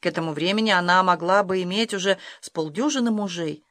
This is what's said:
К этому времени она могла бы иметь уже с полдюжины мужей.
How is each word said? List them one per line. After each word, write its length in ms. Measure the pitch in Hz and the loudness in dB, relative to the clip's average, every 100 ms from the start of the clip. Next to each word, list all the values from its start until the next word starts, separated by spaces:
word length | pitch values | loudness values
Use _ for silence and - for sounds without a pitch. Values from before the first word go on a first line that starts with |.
К 40 | 180 | -2
этому 280 | 165 165 | -2 -4
времени 360 | 151 170 208 220 | -2 -2 0 2
она 320 | 190 175 185 | 2 4 4
могла 420 | 180 175 170 196 | 4 2 4 2
бы 200 | 196 190 | 2 0
иметь 320 | 180 190 226 202 | -2 -2 -2 -2
уже 240 | 185 190 - - | 0 0 -2 -18
с 100 | - | -12
полдюжины 580 | - 156 151 277 277 233 | -6 -6 -2 -2 0 0
мужей. 540 | 214 202 175 160 151 _ | 0 -2 -4 -6 -6 _